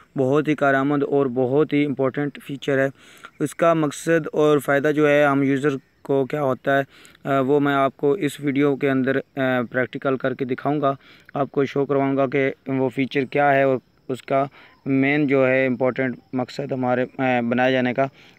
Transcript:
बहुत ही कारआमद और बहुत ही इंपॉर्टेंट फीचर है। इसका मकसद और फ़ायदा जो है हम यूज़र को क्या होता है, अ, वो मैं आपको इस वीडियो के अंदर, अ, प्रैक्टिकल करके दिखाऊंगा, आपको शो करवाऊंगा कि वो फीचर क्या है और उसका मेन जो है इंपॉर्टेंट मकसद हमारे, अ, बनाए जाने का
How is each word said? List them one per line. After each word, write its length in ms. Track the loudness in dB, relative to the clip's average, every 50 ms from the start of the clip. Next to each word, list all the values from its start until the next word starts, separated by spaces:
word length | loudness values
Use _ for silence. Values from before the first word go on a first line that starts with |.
| -20 _ -4 -2
बहुत 300 | 0 2 2 2 2 0
ही 80 | 0
कारआमद 480 | 0 2 2 2 2 2 0 0 0 0
और 240 | 0 0 0 0 0
बहुत 460 | 0 -2 0 2 2 2 0 2 0
ही 100 | 0 0
इंपॉर्टेंट 560 | 0 -2 -2 -2 -2 -2 -2 -4 -6 -8 -10
फीचर 400 | -12 -12 -12 -8 -4 -2 0 0
है। 120 | 0 -2 -4 _ -20 -20 -20 -20 -20 -18 _ -6
इसका 320 | -6 -6 -2 0 2 2 2
मकसद 560 | 2 0 -2 -4 -4 -2 0 0 0 0 -2 0
और 260 | 2 2 4 4 2
फ़ायदा 320 | 2 2 0 2 2 2
जो 160 | 2 2 4 4
है 200 | 4 4 4 4
हम 160 | 2 2 2
यूज़र 360 | 2 0 0 0 -2 -2 -4 -6 _ _ _ -4
को 220 | -2 0 0 0
क्या 160 | -2 -2 -2
होता 360 | -2 -2 -2 -2 0 0 0 0
है, 80 | 0 -2 -8 -20 -20 -20 -20 _ -4
अ, 140 | -2 0 0
वो 200 | 2 2 2 2
मैं 140 | 2 2 2
आपको 440 | 2 0 0 0 0 0 0 0 0
इस 240 | -2 -4 -4 -4
वीडियो 340 | -4 -2 0 2 2 2 0
के 120 | 0 0 0
अंदर, 300 | 0 0 0 0 -2 -2
अ, 40 | -4 _ -6 -4
प्रैक्टिकल 800 | -2 0 0 0 -2 -2 -2 -4 -4 -4 -4 -6 -4 -2 -2
करके 300 | -2 -2 -4 -4 -4 -4
दिखाऊंगा, 520 | -6 -4 -4 -2 -2 -2 0 0 -2 -2 -4 _ -20 -20 -20 _ -10 -6
आपको 300 | -6 -6 -4 -2 -2 -2
शो 200 | 0 0 -2 -2
करवाऊंगा 420 | 0 0 0 0 0 0 0 0 0
कि 260 | 0 0 0 -2 -4 -6 -6 -4
वो 200 | -2 -2 -2 -2
फीचर 360 | -2 -2 -4 -2 -2 -2 -2
क्या 240 | -2 0 2 2 4
है 180 | 4 4 4 2
और 120 | 2 0 -4 _ _ _ _ -10
उसका 400 | -10 -8 -4 -2 -2 -2 -2 -2 -6 -14 -20 -20 _ _ -4 -2
मेन 400 | 0 2 2 2 2 2 2 2
जो 180 | 2 4 4
है 200 | 4 4 2 2
इंपॉर्टेंट 540 | 0 0 0 0 -2 0 -2 -2 -4 -6 -8 -12 _ -8
मकसद 380 | -6 -6 -6 -8 -10 -8 -6 -6
हमारे, 300 | -4 -2 0 0 0 -2
अ, 40 | -4 -4 -4
बनाए 520 | -2 0 0 0 -2 -2 0 0 2 2
जाने 220 | 2 2 0 0 0
का 160 | 0 -2 -2 -4 -10 -20 -20 -20